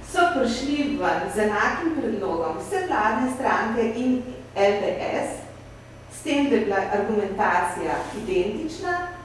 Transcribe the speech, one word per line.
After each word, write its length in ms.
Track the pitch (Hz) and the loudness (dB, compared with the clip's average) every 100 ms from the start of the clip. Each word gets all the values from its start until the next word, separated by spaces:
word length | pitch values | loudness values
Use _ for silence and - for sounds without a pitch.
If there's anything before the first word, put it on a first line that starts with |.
so 180 | - 370 349 | -2 2 4
prišli 480 | 269 226 226 277 294 285 | 4 2 0 0 0 0
ven 260 | - - - 196 | 0 0 0 -2
z 120 | 214 | 0
enakim 500 | 214 208 - - 330 | 2 2 2 2 0
predlogom 600 | 277 226 208 190 - - - | 0 -2 -2 -2 -2 -2 -4
vse 240 | - 381 | -4 -2
vladne 460 | 370 220 214 226 254 | 0 0 2 2 0
stranke 540 | - 240 214 220 233 226 | 0 0 2 0 2 0
in 180 | 233 254 247 - - - | 2 2 0 -2 -10 -8
L 220 | 185 202 | 2 4
D 120 | 202 185 - - 285 | 4 0 -2 -2 -2
S, 140 | - - - - - - - - - | -2 -6 -12 -16 -18 -18 -20 -20 -16
s 120 | - | -10
tem, 240 | 302 285 | 0 2
da 120 | 277 226 | 4 4
je 60 | |
bila 160 | 202 196 190 | 4 0 2
argumentacija 1040 | 202 214 208 196 190 185 180 - 175 160 147 - | 0 2 0 0 0 2 2 0 -2 -2 -2 -4
identična 800 | 208 - - 214 - 320 - 359 359 359 - | -6 0 0 2 -2 -6 -4 -2 -2 -4 -10